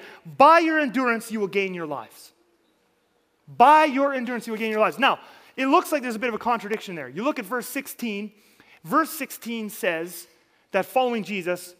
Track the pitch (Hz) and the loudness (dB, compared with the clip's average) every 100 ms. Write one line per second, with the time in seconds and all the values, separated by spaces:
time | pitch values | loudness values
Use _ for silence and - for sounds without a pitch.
0 | - - 165 143 294 330 320 311 277 220 | -10 -20 -4 6 8 8 6 2 0 0
1 | 247 226 - 220 196 196 190 180 156 135 | 0 -2 -4 -6 -4 -2 -4 -6 -8 -8
2 | 110 - - _ _ _ _ _ _ _ | -12 -18 -20 _ _ _ _ _ _ _
3 | _ _ _ _ - 135 254 311 311 262 | _ _ _ _ -6 6 8 8 6 2
4 | 277 269 240 240 226 220 220 214 196 151 | 0 -2 -4 -6 -6 -6 -2 2 0 2
5 | 254 175 - - - - 269 339 370 294 | 0 0 -6 -20 -16 -4 2 2 2 -4
6 | 247 220 247 214 226 233 202 214 - 170 | -4 -4 -4 -4 -2 -2 -2 -8 -8 -12
7 | 127 147 262 262 190 240 - 277 269 - | -10 -6 -4 -4 -4 -6 -6 -10 -10 -10
8 | 233 202 208 _ _ _ _ - 160 277 | -8 -6 -10 _ _ _ _ -18 -2 0
9 | 320 - 262 - 226 233 208 - 196 165 | 0 -4 -12 -12 -10 -8 -8 -4 -4 -4
10 | 175 180 - _ _ _ _ 190 185 262 | -6 -12 -20 _ _ _ _ -4 0 0
11 | 254 233 175 202 175 180 - | 0 -2 -4 -6 -4 -6 -8